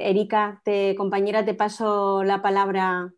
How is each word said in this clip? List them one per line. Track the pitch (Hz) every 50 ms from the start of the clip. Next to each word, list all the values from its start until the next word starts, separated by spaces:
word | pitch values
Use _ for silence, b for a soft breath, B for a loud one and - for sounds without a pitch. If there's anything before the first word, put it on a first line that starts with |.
| -
Erika, | 208 190 208 208 208 220 214 208 208 202 - -
te, | 214 208 202 196 196 190
compañera, | 196 202 196 202 196 196 208 208 220 208
te | 220
paso | 196 - 214 208 208 - 226 214 208 202 202 196 196 196 196
la | 196 196 196
palabra | 202 202 196 196 196 196 190 190 190 185 180 180 180 185 -